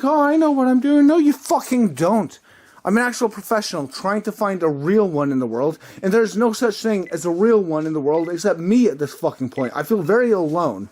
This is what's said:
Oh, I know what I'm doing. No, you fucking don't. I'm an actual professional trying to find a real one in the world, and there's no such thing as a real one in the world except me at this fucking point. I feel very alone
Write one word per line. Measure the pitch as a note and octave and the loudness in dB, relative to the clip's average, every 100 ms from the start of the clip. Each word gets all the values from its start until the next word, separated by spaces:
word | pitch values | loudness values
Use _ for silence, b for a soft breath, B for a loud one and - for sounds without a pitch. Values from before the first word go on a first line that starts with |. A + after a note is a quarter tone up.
Oh, | C4+ D4+ | 0 2
I | C#4+ D#4+ | 2 2
know | D#4+ | 2
what | C#4 B3+ | 2 2
I'm | B3+ | 2
doing. | C#4+ D4 C#4+ | 4 4 6
No, | E4 | 6
you | D4 | 4
fucking | - - E4+ - B3 A3 | 0 0 -2 0 0 0
don't. | C3 E3 A3 E3 - b b b b | 0 0 2 0 -8 b b b b
I'm | - G#3 | 0 0
an | |
actual | B3 A#3 A#3 | 0 -2 -4
professional | G3+ - A3 G#3 F3 C#3 | -4 -4 -2 -2 -8 -8
trying | - F#3+ G#3+ | -6 -4 -4
to | G#3 | -4
find | G3+ G#3 F#3+ | -4 -4 -2
a | E3 | -2
real | C#3+ D3 G#3 G3+ | -2 0 2 2
one | D3+ C#3+ | 0 0
in | C3+ | 0
the | B2 | -2
world, | A2+ C#3+ D#3+ B B | -2 -2 -4 B B
and | F#3+ | 0
there's | A3 A3 F3+ | 2 0 0
no | A#3+ | -2
such | A3 A#3+ G3+ | 0 -4 -2
thing | A3+ G#3 F3 | -2 -2 -4
as | E3+ | -6
a | E3+ | -4
real | E3+ A3 A3+ | 0 4 4
one | F3 D#3 | 2 -4
in | D#3 | -2
the | D#3 | -2
world | C#3 D#3 E3 | 0 0 -2
except | E3+ G3+ E3+ | -2 -2 -2
me | E3+ A#3+ A#3+ | 2 4 2
at | C#3 | 0
this | C#3+ | -6
fucking | - D#3+ - C3 | -4 -6 -4 -8
point. | - B2 | -4 -6
I | C3 | -4
feel | D3 A3 | -2 -2
very | D3+ A3 B3 | 2 2 2
alone | G3+ D#3+ D#3+ F3 F#2+ G2 | 0 0 0 -2 -4 -10